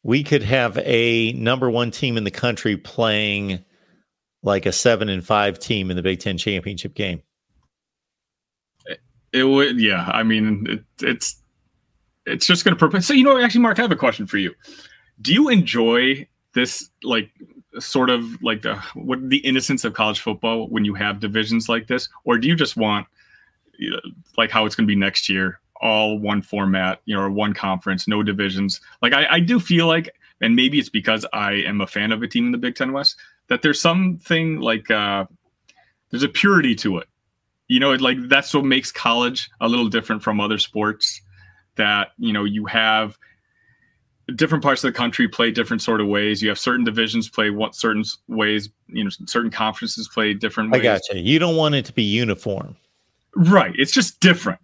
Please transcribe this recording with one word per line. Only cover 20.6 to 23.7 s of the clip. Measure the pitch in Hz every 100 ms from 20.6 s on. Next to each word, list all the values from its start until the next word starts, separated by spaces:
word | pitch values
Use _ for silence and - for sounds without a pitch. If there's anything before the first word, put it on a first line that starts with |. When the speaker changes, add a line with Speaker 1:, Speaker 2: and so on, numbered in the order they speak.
| 110
Speaker 2:
when | 113
you | 104
have | 98 104 101
divisions | 107 107 107 113 113
like | 113 110
this? | 123 - -
Or | - 117
do | 131
you |
just | 165 143 -
want, | 107 104 87 _ _ _ _ _ _